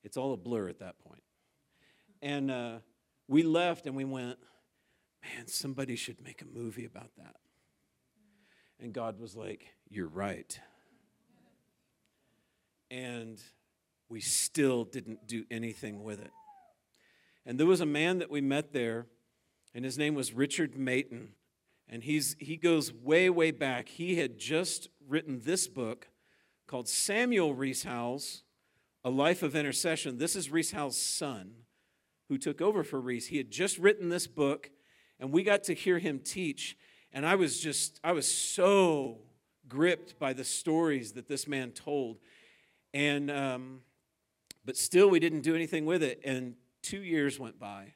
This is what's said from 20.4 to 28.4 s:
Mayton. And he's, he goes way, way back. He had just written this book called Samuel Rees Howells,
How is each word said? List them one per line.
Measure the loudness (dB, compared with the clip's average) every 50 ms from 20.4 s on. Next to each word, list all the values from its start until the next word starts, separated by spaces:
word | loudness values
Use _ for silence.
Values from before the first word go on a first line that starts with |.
| 0 0 2 -2 -2 -2 -2
Mayton. | -4 -2 0 0 0 -2 -4 -10 -16 -16 -18 -20 _ _ _ _ _ _ _ _ _ _ -14
And | -14 -10 -4
he's, | -2 0 0 0 -2 -6 -6
he | -8 -10 -8
goes | 0 4 4 4 4 2 -2
way, | -8 -8 0 4 6 6 6 6
way | 6 6 4 4
back. | 2 0 -2 -2 0 -2 -6 -8
He | -10 -8 -2 0 0
had | 0 0 -2 -4 -8
just | -6 -2 0 0 0 -2 -4 -6 -8 -14 _ _ -8 -4
written | -4 -2 -2 -4 -8 -6
this | -2 -2 0 0 -2 -4
book | -4 -4 -4 -4 -6 -8 -14 _ _ _ _ _ _ _ _ _ _ _ _
called | -10 -10 -8 -6 -2
Samuel | -2 0 0 2 2 2 2 4 4 4 4 4 2
Rees | 0 -2 -2 -2 -4
Howells, | -6 -4 -4 -4 -2 -4 -4 -6 -8 -10 -12 -14